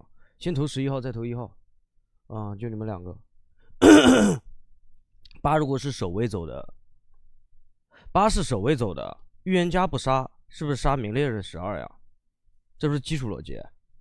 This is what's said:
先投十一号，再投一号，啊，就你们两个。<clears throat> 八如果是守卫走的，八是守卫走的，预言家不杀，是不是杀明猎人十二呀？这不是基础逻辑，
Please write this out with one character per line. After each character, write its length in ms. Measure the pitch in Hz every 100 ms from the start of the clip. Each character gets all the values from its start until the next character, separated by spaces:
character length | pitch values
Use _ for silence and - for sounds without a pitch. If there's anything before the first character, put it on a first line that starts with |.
| - - - -
先 120 | 175
投 140 | 147 147
十 160 | 135
一 60 | 135
号， 120 | 135
再 120 | 127
投 120 | 120
一 80 | 117
号， 240 | 120 117 - _ _ _ _ _ _ -
啊， 300 | 107 104 101
就 120 | 117
你 60 |
们 100 | 107
两 160 | 110 92
个。 160 | 90 110 - - - _ - -
<clears throat> 640 | 285 302 254 254 208 151 - - - - - - _ _ - -
八 160 | 143 156
如 80 |
果 140 | 143 135
是 140 | 139
守 160 | 127 92
卫 180 | 90 117
走 180 | 92
的， 300 | 80 64 - - - - _ - - - - - - _ _ _ -
八 180 | 180 214
是 140 | 208
守 160 | 165 113
卫 160 | 110
走 180 | 147 107
的， 240 | 73 50 50 - -
预 80 | 180
言 180 | 185 175
家 160 | 180 185
不 100 | 131
杀， 320 | 131 131 131 _ -
是 160 | -
不 60 | 151
是 40 | 135
杀 200 | 147 139
明 180 | 104
猎 140 | 120 143
人 120 | 107
十 160 | 92 82
二 220 | 92 87
呀？ 100 | 58 - - _ _ _ _ _ _ -
这 120 | 151
不 40 |
是 60 | 147
基 180 | - 156
础 120 | 123
逻 120 | 92
辑， 160 | - 58 - - _ -